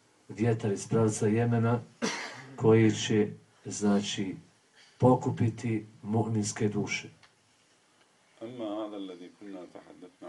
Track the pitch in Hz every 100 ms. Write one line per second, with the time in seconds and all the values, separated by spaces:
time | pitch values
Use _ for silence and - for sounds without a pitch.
0 | _ _ - 92 117 113 107 95 - 113
1 | 110 - 110 113 120 117 117 120 - -
2 | 233 - - - - - 110 113 110 104
3 | - 110 - - - _ - 95 104 101
4 | - 107 92 82 - _ _ _ - -
5 | 123 123 127 - 113 - 117 110 - -
6 | 101 113 110 110 101 - 104 101 95 -
7 | - - - _ _ _ _ _ _ _
8 | _ _ _ - 113 127 107 107 107 101
9 | 95 87 87 - 104 92 87 98 85 -
10 | 90 -